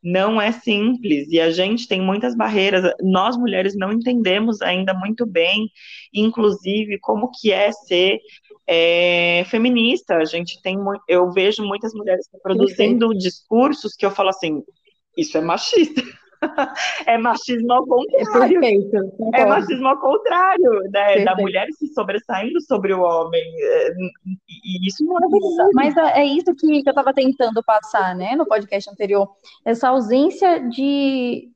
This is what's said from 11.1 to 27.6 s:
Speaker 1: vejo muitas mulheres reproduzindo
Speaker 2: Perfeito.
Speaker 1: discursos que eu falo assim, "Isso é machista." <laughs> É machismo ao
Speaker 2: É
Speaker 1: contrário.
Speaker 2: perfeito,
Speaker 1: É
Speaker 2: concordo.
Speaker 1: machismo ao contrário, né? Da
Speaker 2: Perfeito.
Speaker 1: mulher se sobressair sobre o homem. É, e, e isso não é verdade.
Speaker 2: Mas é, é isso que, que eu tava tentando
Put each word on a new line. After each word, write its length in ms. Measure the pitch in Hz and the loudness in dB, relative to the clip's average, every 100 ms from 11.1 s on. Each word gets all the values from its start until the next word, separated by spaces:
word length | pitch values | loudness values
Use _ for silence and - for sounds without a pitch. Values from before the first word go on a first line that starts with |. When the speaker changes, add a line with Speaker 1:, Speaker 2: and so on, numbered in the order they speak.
| 180 180 | 2 2
Speaker 1:
vejo 320 | 180 190 214 | 2 0 0
muitas 300 | 208 202 220 | -4 -6 -8
mulheres 340 | 220 208 185 - | -8 -4 -4 -4
reproduzindo 760 | 185 - 233 240 - 208 240 226 | -14 -4 0 0 2 0 2 0
Speaker 2:
Perfeito. 80 | 208 | 0
Speaker 1:
discursos 800 | 185 - _ 220 269 302 214 - | -4 -8 _ 2 2 0 -8 -4
que 100 | 196 | -4
eu 60 | |
falo 180 | 196 190 | 0 -2
assim, 320 | 190 170 151 - _ _ _ _ - | -2 -4 -6 -8 _ _ _ _ -6
"Isso 200 | 311 - | -2 -2
é 40 | |
machista." 600 | 156 - - 466 311 - - - _ _ | -2 -2 0 2 2 0 -8 -16 _ _
<laughs> 680 | 302 - 269 - - - - | -6 -4 -4 -4 -8 -4 0
É 100 | 233 | 0
machismo 540 | 233 226 - 247 233 | 2 -2 -2 -4 2
ao 100 | 247 | 2
Speaker 2:
É 40 | 254 | 2
Speaker 1:
contrário. 720 | 247 277 539 214 214 247 359 | 0 2 0 2 2 4 4
Speaker 2:
perfeito, 360 | 254 202 196 208 | 4 2 2 -2
Speaker 1:
É 40 | 190 - | -4 -6
Speaker 2:
concordo. 320 | 226 247 254 | -2 2 4
Speaker 1:
machismo 380 | - - 269 262 | 2 0 -2 0
ao 120 | 285 | 0
contrário, 720 | 262 359 440 349 370 359 320 214 | 2 2 2 2 2 4 2 2
né? 60 | 196 | 0
Da 140 | 202 202 | 0 4
Speaker 2:
Perfeito. 280 | 202 196 190 | 4 2 0
Speaker 1:
mulher 260 | 196 185 233 | 0 -2 -4
se 160 | 311 302 | -8 -8
sobressair 580 | - 196 202 - 196 220 339 302 | -6 -4 -6 -6 -6 -4 -6 -2
sobre 260 | 226 196 | -2 0
o 80 | 190 | 0
homem. 400 | 175 165 165 165 | 2 0 0 -4
É, 480 | 160 165 139 160 - 175 180 _ 190 190 _ | -4 -6 0 2 0 -4 -8 _ -14 -14 _
e, 360 | 170 - 180 | -20 -10 -6
e 40 | 185 | -6
isso 160 | 196 311 | -4 -2
não 120 | 359 | 0
é 40 | |
verdade. 480 | 349 392 381 339 370 | 2 2 2 2 4
Speaker 2:
Mas 240 | 262 285 302 | 4 2 2
é, 220 | 320 - | 2 2
é 40 | 285 | 2
isso 280 | 285 359 285 | 0 0 0
que, 280 | 311 294 | 2 2
que 60 | 277 | 2
eu 40 | |
tava 200 | 277 269 | 2 0
tentando 500 | 269 269 269 233 220 | 2 0 2 0 0